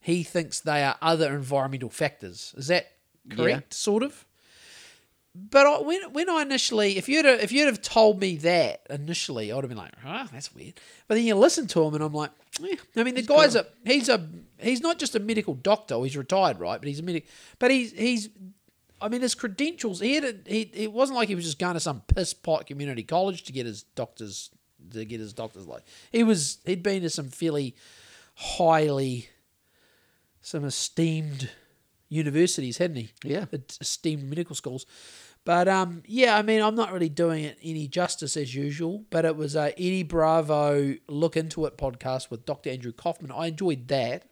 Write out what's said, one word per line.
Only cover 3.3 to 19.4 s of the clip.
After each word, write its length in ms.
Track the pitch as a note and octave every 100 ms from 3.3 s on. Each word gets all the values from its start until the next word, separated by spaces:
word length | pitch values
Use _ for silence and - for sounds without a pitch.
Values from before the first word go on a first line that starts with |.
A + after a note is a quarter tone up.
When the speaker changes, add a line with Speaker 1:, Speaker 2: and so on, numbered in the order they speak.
| G#2+
Speaker 1:
correct, 380 | A#2+ C3 -
sort 300 | - - G#3
of? 220 | C#4 - _ _ _ _ - - - - _ _ _ F3+
But 320 | G3+ C#4 C#4
I, 120 | D4
when, 200 | D4 F4+ F#4+
when 180 | C4+ F4+
I 120 | E4
initially, 560 | C#4 C4+ - A3 G#3 F#3+
if 100 | G#3+
you'd 160 | D4
have, 160 | D4 A#3+
if 120 | G#3
you'd 160 | C4+ D4
have 140 | A3
told 360 | - A3+ A3 F#3+
me 160 | F#3+ D#3+
that 440 | D#3+ F3 B2 - _
initially, 640 | C#3+ D3 E3+ - B2+ G#2+
I 40 | B2
would 80 |
have 60 | C3+
been 80 | A2+
like, 160 | E2+ -
"Huh, 220 | B2+ G#3 C4
that's 200 | C3+ - -
weird." 180 | - - - - _
But 80 | G#3+
then 80 |
you 120 | A#3 G3+
listen 320 | C#4+ - A#3
to 160 | F3
him, 100 | D#3
and 100 | D3+
I'm 100 | D3+
like, 180 | D3+ D3+ _ _ -
"Yeah." 140 | F4 F4 - -
I 60 |
mean, 100 | A#3+
the 80 | B3
Speaker 2:
He's 60 | A3+
Speaker 1:
guy's 240 | D4 D4
Speaker 2:
got 120 | A3+ E3+
Speaker 1:
a, 240 | _ G#3
he's 200 | C#4 A#3+
a, 180 | A3+ D#3 E3+ - _
he's 220 | A3 B3+
not 160 | E4 -
just 180 | - A3
a 40 |
medical 340 | G3+ A3 -
doctor. 480 | C3 F3+ G#3+ - A#2
He's 140 | C3+ C#3+
retired, 420 | B2+ F#3+ F3+ G2+
right? 200 | E2+ A2+
But 80 | C#3+
he's 120 | C#3+
a 40 |
medic. 240 | F3 E3 - - - _
But 100 | B3
he's, 220 | C4+ A#3
he's, 380 | - A3+ A#3+ G#3 - F#3 - _ _ _ _
I 80 | G#3
mean, 140 | B3
his 140 | B3
credentials. 640 | -